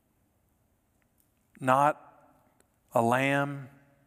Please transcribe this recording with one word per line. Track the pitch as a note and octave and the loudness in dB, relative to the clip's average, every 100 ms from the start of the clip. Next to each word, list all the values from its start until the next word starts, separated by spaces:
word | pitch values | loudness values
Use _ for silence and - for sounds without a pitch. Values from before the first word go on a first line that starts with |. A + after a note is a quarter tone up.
| _ _ _ _ _ _ _ _ _ _ _ _ _ _ _ - | _ _ _ _ _ _ _ _ _ _ _ _ _ _ _ -6
Not | C3 C3 C#3+ D3+ - _ _ _ _ _ _ _ _ | 0 2 2 0 -10 _ _ _ _ _ _ _ _
a | B2 | -2
lamb, | A#2 B2 C3+ C#3+ C#3+ C#3+ B2+ - _ _ | 0 0 0 -2 -4 -8 -16 -20 _ _